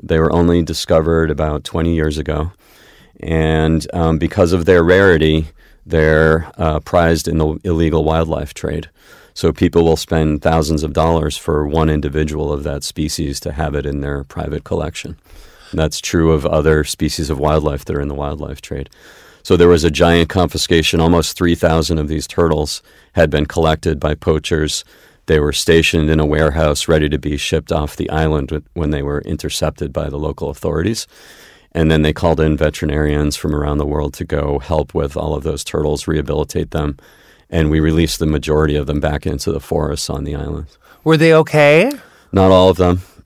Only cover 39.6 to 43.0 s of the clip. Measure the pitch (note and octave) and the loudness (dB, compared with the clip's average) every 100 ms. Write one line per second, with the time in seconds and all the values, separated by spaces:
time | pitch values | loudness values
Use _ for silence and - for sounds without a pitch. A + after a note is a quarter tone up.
39.6 | - D#2+ D2+ D2 - D2 D2 D2 D2 D#2 | -4 -2 -2 -4 -6 -8 -8 -8 -8 -10
40.6 | D2+ _ _ _ D#3 D#3+ E3 D#3+ D#3+ D3+ | -12 _ _ _ 0 4 6 4 4 4
41.6 | D3 D#3 B3 C#4 - _ _ F#2+ F#2+ F#2 | 6 6 2 -2 -14 _ _ 2 6 6
42.6 | F#2 F2+ F2+ F2+ | 6 4 2 0